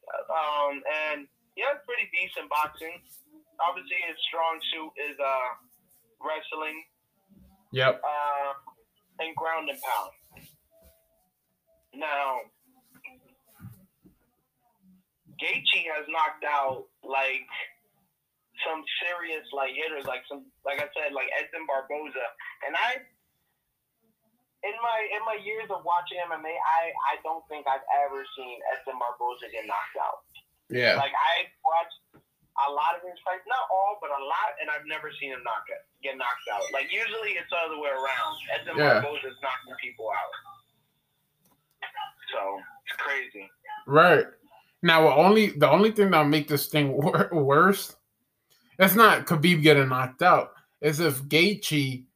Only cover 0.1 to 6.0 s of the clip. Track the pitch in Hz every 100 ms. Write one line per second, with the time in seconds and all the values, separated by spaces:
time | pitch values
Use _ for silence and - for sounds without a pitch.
0.1 | - - 160 151 147 143 143 139 156 156
1.1 | 147 139 _ _ - 247 285 - 240 185
2.1 | 175 185 175 147 147 151 - 160 175 _
3.1 | - _ - _ _ 165 185 180 175 170
4.1 | 156 - 165 165 160 151 160 156 - 147
5.1 | 139 139 135 127 120 _ _ _ _